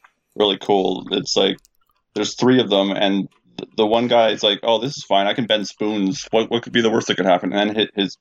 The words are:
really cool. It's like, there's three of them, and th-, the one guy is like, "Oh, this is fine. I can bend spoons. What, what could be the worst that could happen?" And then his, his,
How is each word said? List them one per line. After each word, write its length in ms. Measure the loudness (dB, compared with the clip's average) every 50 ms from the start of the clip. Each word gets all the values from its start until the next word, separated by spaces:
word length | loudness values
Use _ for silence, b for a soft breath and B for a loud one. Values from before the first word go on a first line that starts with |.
| _ _ _ _ _ _ -2
really 240 | 0 0 0 0 -2
cool. 480 | -2 0 2 2 2 0 -2 -4 -6 -6
It's 240 | -4 -4 -4 -2 0
like, 220 | 0 0 0 0 -4 _ _ _ _ _ _ _ _ _ _ -6
there's 220 | -6 -6 -6 -4
three 260 | 0 2 4 4 4
of 80 | 2 2
them, 220 | 2 2 2 0
and 360 | 0 0 0 0 0 -2 -4 -6 _ _ _ _ _
th-, 100 | -14 -14 -6 _
the 100 | 0 0
one 200 | 2 2 2 2
guy 220 | 2 4 4 4 2
is 140 | 2 0 0
like, 160 | 0 0 0
"Oh, 160 | 0 0 0
this 180 | 0 -2 -4 -8
is 80 | -10 -4
fine. 220 | 0 0 0 2
I 80 | 0 -2
can 140 | -2 -2
bend 200 | -2 -2 -2 -4
spoons. 600 | -6 -8 -6 -4 -4 -2 -2 -2 -2 -4 -6 -6 -2
What, 220 | 0 0 0 0
what 100 | -2 -4
could 100 | -4 -2
be 100 | 0 0
the 100 | 2 2
worst 160 | 2 0 0
that 80 | -2 -2
could 80 | 0 2
happen?" 260 | 2 2 2 0 -2
And 200 | -2 0 0 0
then 40 | 0
his, 120 | -2 -2 -2 -2
his, 220 | -4 -4 -4 -6 -10